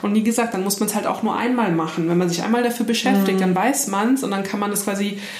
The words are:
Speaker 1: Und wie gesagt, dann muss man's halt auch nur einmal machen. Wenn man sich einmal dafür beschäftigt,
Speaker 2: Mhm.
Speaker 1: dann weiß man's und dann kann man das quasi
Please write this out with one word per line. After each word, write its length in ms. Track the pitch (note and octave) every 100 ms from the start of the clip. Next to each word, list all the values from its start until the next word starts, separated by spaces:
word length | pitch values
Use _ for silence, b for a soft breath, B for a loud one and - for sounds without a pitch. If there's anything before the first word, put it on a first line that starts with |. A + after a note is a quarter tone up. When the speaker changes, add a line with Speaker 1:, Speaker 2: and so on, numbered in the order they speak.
Speaker 1:
Und 140 | G#3 G#3+
wie 80 |
gesagt, 320 | A3 A3+ A3+ F#3+
dann 80 |
muss 160 | G3 -
man's 160 | G#3 G#3
halt 100 | -
auch 160 | -
nur 160 | G#3+ -
einmal 340 | A#3 B3 G#3
machen. 380 | E3 D#3+ - E3
Wenn 80 | F3
man 100 | F3+
sich 140 | E3+
einmal 220 | G#3 A#3+
dafür 240 | A#3+ A#3 A#3
beschäftigt, 500 | A3+ B3+ G3+ G3 F#3+
Speaker 2:
Mhm. 40 |
Speaker 1:
dann 140 | F#3 F#3
weiß 300 | A3+ C#4+ -
man's 360 | G3 A3+ C4+
und 80 | G3+
dann 100 | G3
kann 160 | F#3+ G#3
man 120 | G3+
das 120 | G3+ -
quasi 340 | G3 G3+ G3 B